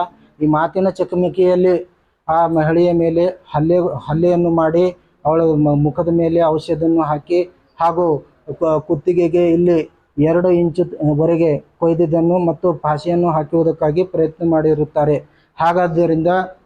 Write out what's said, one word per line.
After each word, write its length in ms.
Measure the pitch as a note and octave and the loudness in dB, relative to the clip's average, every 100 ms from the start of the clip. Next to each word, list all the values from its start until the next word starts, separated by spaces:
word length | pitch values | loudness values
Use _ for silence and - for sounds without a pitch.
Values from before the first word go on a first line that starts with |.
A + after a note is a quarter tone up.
| F3 - _ - | -2 -8 _ -4
ಈ 60 | D3+ | 0
ಮಾತಿನ 420 | D3+ E3 F#3+ F#3+ | 0 0 -2 -2
ಚಕಮಕಿಯಲ್ಲಿ 1000 | F#3 F3 F3+ F3+ F#3 F3+ F3+ F#3 F3 - _ _ _ - | -2 -4 -2 -2 0 2 2 2 0 -4 _ _ _ -4
ಆ 180 | D#3+ E3 | 0 0
ಮಹಿಳೆಯ 460 | D#3+ D#3 E3 F3 | 0 0 2 2
ಮೇಲೆ 320 | E3+ E3 E3 F3+ | 2 0 0 -2
ಹಲ್ಲೆ, 520 | F3+ - D3+ D#3+ F3+ | -4 -6 -2 0 2
ಹಲ್ಲೆಯನ್ನು 720 | F3 C3+ - D#3 F3 F3 E3+ | 0 -6 -6 -2 0 2 0
ಮಾಡಿ 480 | E3 D#3+ E3 F3+ F3 _ _ D3 | 0 2 2 0 -2 _ _ -2
ಅವಳ 160 | E3 | 0
ಮ-, 420 | D#3+ D3+ D3+ D3 | 2 2 2 2
ಮುಖದ 260 | D3 D3 E3+ | 0 0 -2
ಮೇಲೆ 320 | E3+ E3 E3+ | 0 0 0
ಔಷಧಿಯನ್ನು 580 | D#3+ D#3 E3 D#3 E3 E3 | 0 0 -4 -2 0 0
ಹಾಕಿ 420 | D3+ D3+ - F3 F3 - _ - | 0 -4 -2 -2 -2 -10 _ -4
ಹಾಗೂ 460 | E3+ E3+ F3 C#3+ - _ - | -2 0 -2 -2 -6 _ -16
ಕ-, 260 | C#3 D#3+ D#3 | -6 -2 -2
ಕುತ್ತಿಗೆಗೆ 720 | D3 D#3 - F3 E3+ F3 F3 | -2 -4 -2 0 0 2 2
ಇಲ್ಲಿ 380 | E3 F3 E3 - _ _ - | 2 2 0 -2 _ _ -2
ಎರಡು 300 | D#3 E3+ F#3 | 0 2 2
ಇಂಚು 340 | F3 F3 D#3+ E3+ - D3+ D3 | 2 0 -2 -4 -2 -2 0
ವರೆಗೆ 360 | D#3+ E3 E3 C#3+ | 0 2 0 -2
ಕೊಯ್ದಿದ್ದನ್ನು 800 | - _ E3 E3 E3 E3 E3 F3+ | -6 _ 0 0 0 0 0 0
ಮತ್ತು 360 | E3+ D#3 F3+ | 0 -2 -2
ಪಾಶಿಯನ್ನು 560 | D#3 D3+ D3 E3+ F3 F3 | -2 -4 -4 -2 0 0
ಹಾಕುವುದಕ್ಕಾಗಿ 760 | D#3 D#3 E3 D#3+ D#3+ D#3 D#3+ | -2 -2 0 0 0 -2 0
ಪ್ರಯತ್ನ 460 | F#3 - D#3 - E3+ | -2 -2 -2 -2 -2
ಮಾಡಿರುತ್ತಾರೆ. 760 | D#3+ D#3 D3 D3+ D#3 D3 C#3 - _ _ - | 0 2 0 -2 -2 0 -2 -4 _ _ -4
ಹಾಗಾದ್ದರಿಂದ 720 | E3 F3 F3 E3 E3 D#3+ E3+ F#3 F#3 - | 0 0 0 0 0 0 0 0 -4 -10